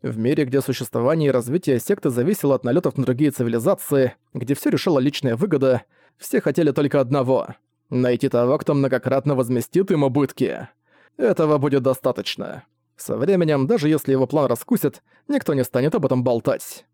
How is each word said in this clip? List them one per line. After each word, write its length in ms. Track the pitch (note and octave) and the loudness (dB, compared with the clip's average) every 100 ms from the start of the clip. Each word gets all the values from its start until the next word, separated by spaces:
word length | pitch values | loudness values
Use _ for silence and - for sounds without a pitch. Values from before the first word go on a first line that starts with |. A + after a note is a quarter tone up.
В 160 | B2+ A2 | -6 -2
мире, 260 | A#2 D3+ | 0 0
где 160 | C3+ C3+ | 0 0
существование 680 | C3+ B2+ B2 C3+ A#2+ D#3+ C#3+ | 0 -4 -4 -2 0 2 2
и 40 | |
развитие 460 | B2 A#2+ D#3+ - B2 | 0 0 -2 0 -2
секты 320 | - G3+ D3 | 0 -2 0
зависело 460 | A#2+ B2 G#3 D3 C3 | 0 0 0 0 0
от 80 | |
налетов 340 | A#2+ C3+ C#3 B2+ | 2 0 0 -2
на 60 | |
другие 260 | B2 B2+ D3 | -2 2 0
цивилизации, 840 | - A#2+ A#2 C3 F#3+ - C#3 B2+ - _ | 0 -2 0 0 -2 0 2 2 -2 _
где 200 | C3+ A#2+ | -10 -4
все 160 | C#3 D4+ | -2 0
решала 280 | E3 - C#3+ | 0 2 2
личная 380 | B2+ - C3 A2+ | 0 0 -4 -2
выгода, 460 | G3 D3 C3 B2 - _ _ _ | 0 2 2 0 -2 _ _ _
все 220 | - A#3+ | -4 0
хотели 320 | E3 C#3 D#3 | 0 0 0
только 280 | C3+ C#3+ D3 | 0 0 0
одного — 540 | B2 C#3+ B2 B2+ - - _ _ _ | 0 0 2 0 -2 -14 _ _ _
найти 380 | B2+ B2 B2 C#3 | -2 0 0 0
того, 300 | A#2+ B2 D3+ | 2 2 0
кто 160 | - | 0
многократно 600 | C#3+ C3+ B2+ - C3+ C#3+ C3 | 0 0 0 0 -2 0 0
возместит 560 | B2 B2 - F3 F#3+ | 0 -2 0 -2 2
им 100 | E3 | 2
убытки. 680 | C#3 B2+ C#3 - G#2+ A1+ - _ _ _ _ - | 2 2 -2 -2 -2 -2 -12 _ _ _ _ -2
Этого 420 | B3 F3+ D#3 D3 | 0 2 2 2
будет 260 | C#3+ C3+ | 2 2
достаточно. 800 | B2+ B2+ C3 A#2+ G2 - F2 - _ _ _ _ | 2 0 -2 -4 -8 -10 -10 -12 _ _ _ _
Со 200 | - A2 | -8 -2
временем, 500 | D3 F#3+ D#3+ C#3+ C3+ | 0 2 2 0 0
даже 220 | D3+ D3+ | 0 2
если 240 | D#3 - | 0 0
его 140 | C3 B2+ | 0 2
план 200 | D3+ C3 | 0 0
раскусят, 560 | A#2+ - A#3+ C#3 - _ _ - | -2 -2 -2 -2 -6 _ _ -4
никто 280 | C#4+ - | -2 0
не 100 | C#3+ | -2
станет 300 | B2 B2 C#3+ | 0 0 0
об 120 | G#3 C#3 | 0 0
этом 160 | B2+ | 0
болтать. 640 | B2 A#2 C3+ - - - _ | 0 0 0 -4 -6 -20 _